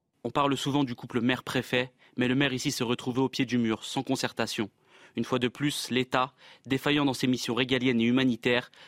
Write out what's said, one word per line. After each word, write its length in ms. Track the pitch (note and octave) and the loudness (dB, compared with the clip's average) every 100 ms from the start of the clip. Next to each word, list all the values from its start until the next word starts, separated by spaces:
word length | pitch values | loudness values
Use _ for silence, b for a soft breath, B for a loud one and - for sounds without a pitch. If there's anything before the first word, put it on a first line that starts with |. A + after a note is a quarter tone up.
| _ _ | _ _
On 60 | A#2+ | -4
parle 260 | D3 C#3+ C3 | 0 0 0
souvent 300 | C#3+ C#3+ C3 | 0 0 0
du 100 | A#2+ | -4
couple 240 | B2 B2 | -4 0
maire-préfet, 720 | A#2+ B2+ - C3 - B2 B2+ _ b - | 0 0 -2 -4 0 0 -2 _ b -2
mais 140 | B2 | 0
le 60 | C3 | 2
maire 180 | C#3+ | 2
ici 180 | B2+ C#3 | 0 -2
se 140 | - A#2 | -2 -2
retrouvait 340 | A#2+ B2+ B2 | -2 -2 -2
au 80 | C3+ | 0
pied 180 | - A#2+ | 0 0
du 120 | A#2+ | 0
mur, 260 | A2+ A2 | 0 -2
sans 200 | - C#3 | -4 -6
concertation. 680 | C3 C3+ B2 - A2+ - G2+ _ b b b - | -2 -2 -2 -4 -4 -2 -6 _ b b b -6
Une 80 | A#2 | -2
fois 140 | B2+ | 0
de 100 | B2 | -2
plus, 420 | - C#3+ - - | -2 -4 -4 -4
l'État, 400 | A#2+ B2 C3 B2+ _ B B B2 | -2 0 0 -2 _ B B -4
défaillant 380 | C3+ D3+ D3 | -2 2 2
dans 100 | C#3+ | 2
ses 140 | B2 B2+ | 0 0
missions 280 | B2 - A#2 | 0 0 0
régaliennes 440 | B2+ B2+ B2+ A#2 | 2 2 2 2
et 60 | A#2 | 4
humanitaires, 680 | B2+ C3 A2+ B2 B2 - B | 4 4 2 2 2 0 B